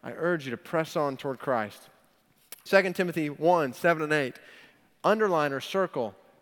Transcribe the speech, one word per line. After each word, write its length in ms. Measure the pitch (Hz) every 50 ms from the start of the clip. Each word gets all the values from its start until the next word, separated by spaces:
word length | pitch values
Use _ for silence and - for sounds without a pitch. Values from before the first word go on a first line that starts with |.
| -
I 80 | - 117
urge 320 | - 160 170 180 165 139
you 80 | 135 117
to 40 |
press 380 | 117 - - - 165 160 156 -
on 220 | 170 151 143 139
toward 240 | 131 - 143 131 113
Christ." 480 | - - 131 117 110 101 - - - - _ _ _ _ _ _ _ _ _ _ _ _ - - _
Second 300 | - - 196 190 190 175
Timothy 320 | - 190 175 160 175 156 147
one, 460 | 143 135 147 165 180 170 151 131 117
seven 280 | - - 170 170 156 156
and 100 | 151 151
eight. 240 | 151 139 123 - - - - - - - - _ _ _ _ _ _ -
Underline 500 | 165 208 220 220 202 180 160 147 147 139
or 80 | 135
circle 560 | - - - 190 190 170 - 147 120 107 95 - _ _ _ _